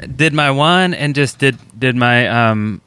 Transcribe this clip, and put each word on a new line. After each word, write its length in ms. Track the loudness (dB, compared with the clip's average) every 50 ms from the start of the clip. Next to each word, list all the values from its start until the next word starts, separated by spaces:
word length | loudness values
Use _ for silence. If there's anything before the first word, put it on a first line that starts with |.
| -6 -12
did 240 | -4 -2 -2 0 0
my 180 | 0 0 0
one, 440 | 0 0 2 2 2 2 2 0 -2
and 200 | -4 -4 -4 0
just 240 | 0 -2 -2 -2 0
did, 200 | 0 0 0 -2 -10 -20 -10 -4
did 180 | -2 -2 0
my, 320 | 2 2 2 2 2 2 0
um, 520 | 0 2 2 2 0 0 -2 -4 -6 -8 -12